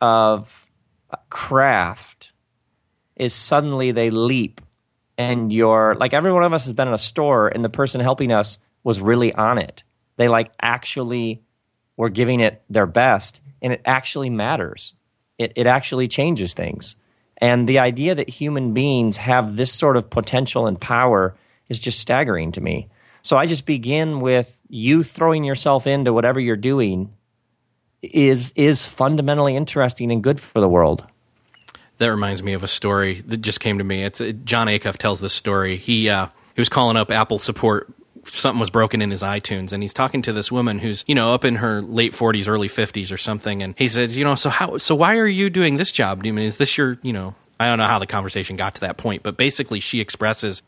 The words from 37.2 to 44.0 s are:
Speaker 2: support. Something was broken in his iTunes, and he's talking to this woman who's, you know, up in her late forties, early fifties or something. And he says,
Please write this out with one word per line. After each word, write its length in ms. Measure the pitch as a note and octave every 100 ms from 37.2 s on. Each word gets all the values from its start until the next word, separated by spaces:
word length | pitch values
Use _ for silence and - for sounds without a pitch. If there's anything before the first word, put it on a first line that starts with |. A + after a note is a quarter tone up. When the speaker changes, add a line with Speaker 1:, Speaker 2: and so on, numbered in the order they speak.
| A2 G#2+
Speaker 2:
support. 480 | - A2 A2+ G#2 - - _ - -
Something 340 | - C#3 A#2
was 100 | G#2+
broken 300 | A2+ A2 A2+
in 100 | G#2
his 100 | G2
iTunes, 500 | G2 G#2 - G2 F#2
and 100 | G2+
he's 100 | G2+
talking 280 | - C3 C3+
to 100 | A#2+
this 180 | G#2+ G2+
woman 280 | B2 A#2+ G2+
who's, 240 | A2+ G2+ -
you 80 | C#3+
know, 180 | A#2
up 120 | B2 C3+
in 100 | A#2
her 260 | A2+ G#2
late 320 | G2+ A2+ A#2
forties, 340 | - A#2 G#2+ G2
early 200 | G#2+ G2+
fifties 440 | - A2 - F#2+
or 60 | F#2+
something. 440 | - G#2 G#2+ G2+
And 140 | F#2+ F#2
he 100 | B2+
says, 280 | A2+